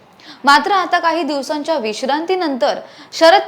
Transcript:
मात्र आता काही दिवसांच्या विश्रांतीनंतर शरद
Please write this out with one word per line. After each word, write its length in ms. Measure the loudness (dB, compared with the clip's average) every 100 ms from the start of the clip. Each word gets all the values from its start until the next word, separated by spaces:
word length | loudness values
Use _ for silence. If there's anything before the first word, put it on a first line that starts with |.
| _ _ -20 -4
मात्र 280 | 2 2 4
आता 260 | 0 0 0
काही 240 | 0 -2
दिवसांच्या 540 | -2 -4 -4 -6 -4 -4
विश्रांतीनंतर 1040 | -4 -6 -4 -4 -2 -2 -2 -2 -2 -2 -8 -20 -16
शरद 300 | 2 6 6